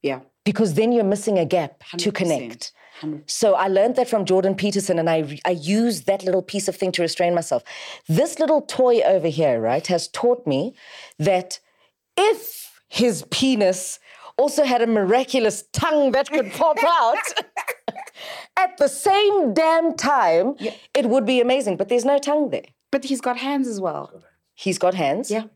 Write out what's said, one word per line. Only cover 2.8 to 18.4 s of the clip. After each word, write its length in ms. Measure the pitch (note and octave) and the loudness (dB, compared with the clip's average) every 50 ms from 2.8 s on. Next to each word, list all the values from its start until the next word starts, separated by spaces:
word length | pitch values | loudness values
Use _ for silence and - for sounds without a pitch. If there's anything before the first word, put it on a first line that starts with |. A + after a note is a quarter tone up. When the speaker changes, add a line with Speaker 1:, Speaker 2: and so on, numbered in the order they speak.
| _ _ _ - | _ _ _ -12
Speaker 1:
Hundred 220 | - D#3 D3+ D3 - | -10 -10 -10 -10 -10
percent. 40 | - | -10
Speaker 2:
So 240 | - - A3+ G#3 F#3+ | -4 0 2 2 4
I 140 | - F#3 G3 | 4 2 2
learned 260 | F#3+ F#3+ G3+ A#3+ B3 | 2 2 2 2 2
that 140 | C4 B3 B3 | 0 0 0
from 160 | A#3 G#3 F#3+ | 0 -2 0
Jordan 320 | E3 F#3 F#3+ F#3 G3 G3 | 2 2 2 2 0 -2
Peterson, 420 | G3 G3+ G#3 G3 G3 F#3+ - F3+ E3 | 0 -2 -2 -2 -2 -2 0 0 0
and 100 | D#3+ E3 | 2 2
I, 300 | E3 D#3+ D#3 C#3 D3 D3+ - | 0 0 -2 -4 -8 -6 -2
I 60 | - | -2
use 520 | F3+ E3 C#3+ D#3+ G3+ G#3+ A#3 A#3+ G#3+ D3 - - | -2 -2 -2 -2 0 2 2 0 -2 -2 -2 -2
that 140 | G3 F#3+ F#3 | -2 -2 0
little 180 | F#3+ F3+ F#3+ | 0 0 0
piece 240 | F3+ - - G3+ G3 | -2 -2 -6 -4 -4
of 80 | - F3+ | -4 -4
thing 160 | - G3 F#3 | -2 -4 -4
to 100 | F3 - | -2 -2
restrain 320 | E3+ D#3+ - - F3+ F3 F3 | -2 -2 0 0 0 2 2
myself. 260 | E3+ E3 - C3+ A#2+ - - - - - - - - _ - | 0 -2 -2 -4 -4 -4 -8 -18 -18 -16 -18 -18 -16 _ -2
This 320 | D#3+ E3+ C#4+ D4 - - | 0 0 0 0 0 -2
little 220 | D#4+ D4+ D#4 D4 | 0 2 2 0
toy 380 | - - - - B3+ B3 A#3+ A3+ | 0 -4 0 2 4 4 4 4
over 260 | - - G3 F#3 D3+ E3+ | 4 4 2 2 2 -2
here, 320 | C#3+ D3 D#3+ C#3+ B2 A2+ | 0 2 2 2 2 2
right, 260 | A2 A2+ B2 D3 - | 0 0 -2 -2 -2
has 220 | - F3+ E3+ - - | -2 -2 -2 -2 -6
taught 360 | - - - A#3+ B3 B3 B3 | -8 -2 0 0 0 0 0
me 300 | D#3 C3+ C3 E3 B3 - _ - - - - - - _ - | -2 -2 -2 -2 -4 -8 _ -20 -20 -20 -20 -20 -20 _ -2
that 400 | D3+ G3 F#3+ F3+ F3+ F3+ - - _ _ _ _ _ _ _ _ _ _ _ | 0 0 0 0 -2 -6 -14 -16 _ _ _ _ _ _ _ _ _ _ _
if 640 | - F#4+ G#4+ G#4 - - - - - - - _ _ _ _ | 0 2 2 2 0 -4 -16 -16 -16 -18 -20 _ _ _ _
his 360 | - - A#3 B3 G3+ C#3+ - _ | -2 0 0 0 0 -2 -8 _
penis 680 | - - B3+ C4+ C4 G#3+ G3+ F#3 F#3 F#3 - - - - _ - - - - - _ - | -4 0 0 2 2 2 2 2 0 0 -6 -10 -12 -14 _ -20 -20 -20 -20 -10 _ 0
also 240 | - D5 - - D4 | 0 0 2 2 2
had 160 | B3+ B3+ A#3+ | 2 2 2
a 60 | A#3 | 2
miraculous 800 | A3+ A3+ G#3+ G3 F3+ A3 B3+ C4+ B3+ - C4 A3+ G#3+ - - - _ | 2 2 2 2 2 2 2 0 0 -2 0 0 0 -2 -2 -12 _
tongue 400 | - - - E4 D#4 D4+ C#4+ C4 | -4 -2 0 2 2 2 2 4
that 180 | A#3 C4+ C#4 - | 2 0 0 0
could 200 | D4 D#4+ A#3+ G3 | -2 -4 -4 -4
pop 260 | - - D#4 D#4+ D4+ - - | -2 0 2 2 2 2 2
<laughs> 160 | E4 E4+ D#4+ | 2 2 2
out 160 | A#3+ A3+ C4+ F#4 - - - C#4 - - _ - - - - - _ - - F#5 G#5 - _ - - - - - | 2 2 0 0 -4 -6 -8 -8 -10 -8 _ -10 -10 -10 -12 -10 _ -12 -12 -12 -20 -20 _ -20 -18 -16 -16 -16